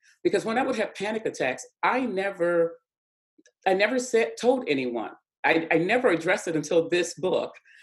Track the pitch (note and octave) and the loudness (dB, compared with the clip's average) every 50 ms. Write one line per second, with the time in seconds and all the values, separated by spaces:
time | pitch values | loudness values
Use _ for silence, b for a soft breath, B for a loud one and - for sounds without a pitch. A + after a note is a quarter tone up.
0 | b b b b - F3 E3 G3 E3+ G#3+ A3+ B3 C4+ C4 B3 G#3+ G#3 - - - | b b b b 0 0 0 0 0 0 0 0 0 0 0 -2 -4 -4 -4 -6
1 | F#3+ G#3 A3 A3 A3 C#3+ - - D3+ C3 B2+ B2+ - - _ _ - F3+ A3 B3+ | -6 -4 -4 -4 -4 -6 -4 -2 -2 -2 -2 -4 -10 -16 _ _ -2 0 0 0
2 | C4+ A3+ G3 F#3+ G3 G3+ G3 F3 E3+ F3 F3 E3+ E3 E3 - - _ _ _ _ | -2 -2 -2 -2 -4 -4 -2 -2 0 2 2 2 2 0 -2 -6 _ _ _ _
3 | _ _ _ _ _ _ _ _ _ _ _ _ _ F#3+ F#3+ F#3+ G3+ G#3+ C4 B3+ | _ _ _ _ _ _ _ _ _ _ _ _ _ 0 2 4 2 2 2 0
4 | B3 - - A3+ A3+ - - - - A#3 C4+ B3+ - - C#3+ C3+ B2+ B2 A#2 A#2 | -2 0 2 2 2 0 -2 0 2 2 2 2 0 -2 -2 0 0 -2 -4 -4
5 | G#2 - - - _ _ _ _ - C#3 E3 E3 D#3+ - E3+ D#3+ E3 F#3 A3 B3 | -6 -8 -10 -16 _ _ _ _ 0 2 2 2 2 2 2 2 2 2 0 2
6 | B3 A#3+ F3 D#3+ D#3+ F3 G3 G#3 - F#3+ E3 D#3 C#3+ - - E3 E3 - F3 F3 | 4 2 2 2 2 0 -2 0 -2 -2 -4 -4 -2 0 0 0 2 2 0 0
7 | F3 E3+ - - D3+ F#3 - - B2 - - - b b b b | 0 -2 -4 -4 -2 -2 0 0 -2 -4 -8 -16 b b b b